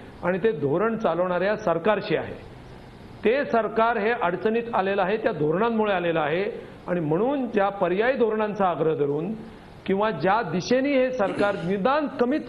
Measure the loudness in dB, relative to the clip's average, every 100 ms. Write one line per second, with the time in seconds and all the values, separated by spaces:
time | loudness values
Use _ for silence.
0 | -14 -6 -2 2 0 0 0 2 0 0
1 | 0 0 0 0 0 0 0 0 2 0
2 | 0 -2 -4 -10 -14 -18 -18 -18 -20 -20
3 | -18 -2 0 2 2 0 0 2 2 2
4 | 0 2 0 0 0 0 0 0 0 2
5 | 2 2 0 0 0 2 2 2 2 2
6 | 2 2 0 0 -2 -6 -12 -12 -4 -2
7 | 0 2 2 0 0 2 0 2 0 2
8 | 2 2 2 2 -2 0 0 2 0 2
9 | 0 0 -4 -8 -12 -18 -20 -10 -2 0
10 | 0 0 2 2 0 -2 2 2 4 2
11 | 2 0 -2 2 0 0 -2 0 2 2
12 | 0 -2 0 -2